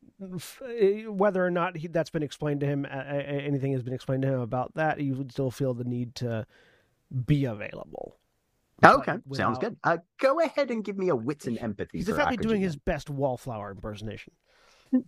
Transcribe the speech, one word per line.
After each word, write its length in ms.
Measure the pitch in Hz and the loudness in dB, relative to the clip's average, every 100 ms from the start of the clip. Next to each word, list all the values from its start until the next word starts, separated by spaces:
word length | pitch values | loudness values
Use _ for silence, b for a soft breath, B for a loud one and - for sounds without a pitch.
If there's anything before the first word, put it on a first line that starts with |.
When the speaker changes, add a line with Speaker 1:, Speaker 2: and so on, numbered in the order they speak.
| - _ 190 | -20 _ -12
Speaker 1:
f-, 280 | 185 - - 262 | -12 -12 -16 -10
eh, 360 | 233 196 208 | 2 4 4
whether 420 | 220 202 208 185 | -2 2 4 4
or 60 | 180 | 2
not 260 | 175 170 175 | 2 0 -2
he, 120 | 170 | -4
that's 200 | 165 151 | -2 0
been 140 | 165 | -2
explained 380 | 147 - 151 143 | -4 -4 -2 0
to 60 | 139 | 0
him, 200 | 143 139 | 0 -2
uh, 60 | 135 | -6
uh, 260 | 135 143 143 | -4 -4 -2
anything 460 | 143 143 143 131 | -4 0 0 0
has 100 | 135 | -2
been 100 | 120 | -2
explained 300 | 127 - 135 | -6 -2 0
to 60 | 135 | 0
him 120 | 131 | 0
about 320 | 120 127 127 - | -2 -2 -4 0
that, 220 | 156 147 | 0 0
he 140 | 143 | -2
would 200 | 131 135 | -4 -6
still 180 | - 135 | -2 -4
feel 240 | - 135 | 0 -2
the 100 | 120 | -2
need 300 | 123 120 120 | -2 -4 -4
to 320 | - 123 113 107 b b b b b _ 131 120 | -4 -4 -4 -6 b b b b b _ -6 2
be 180 | 147 | 2
available. 720 | 135 104 101 - - - - - _ _ _ _ _ _ | 2 -4 -10 -12 -14 -12 -14 -16 _ _ _ _ _ _
Speaker 2:
Okay, 360 | 165 262 - 156 135 | 10 10 4 -4 -4
Speaker 1:
But 100 | 135 | 0
Speaker 2:
sounds 220 | 101 123 | 0 0
Speaker 1:
without 20 | |
Speaker 2:
good. 160 | 220 185 | -4 -2
Uh, 140 | 143 170 - _ | 0 0 -4 _
go 220 | 262 302 | 2 4
ahead 300 | 320 - 277 | 2 0 -2
and 120 | 226 | -2
give 140 | 208 196 | -4 -2
me 140 | 185 | 2
a 60 | 139 | 2
wits 300 | 117 147 - | 0 -4 -4
and 100 | 110 | -4
Speaker 1:
He, 40 | |
Speaker 2:
empathy 380 | 117 104 87 - | -4 -4 -6 -4
Speaker 1:
he's 80 | 175 | -2
Speaker 2:
for 80 | - | 2
Speaker 1:
definitely 220 | 277 247 | 2 2
doing 220 | 220 214 | 0 2
Speaker 2:
Akujin 20 | |
Speaker 1:
his 80 | 190 | 0
Speaker 2:
then. 60 | 143 - | -2 -4
Speaker 1:
best 240 | 156 - | -4 -4
wallflower 600 | 139 139 123 - 135 101 | -2 -2 -2 -6 -8 -8
impersonation. 600 | 98 110 104 107 98 - _ _ b b b b 254 | -8 -10 -8 -10 -10 -14 _ _ b b b b 0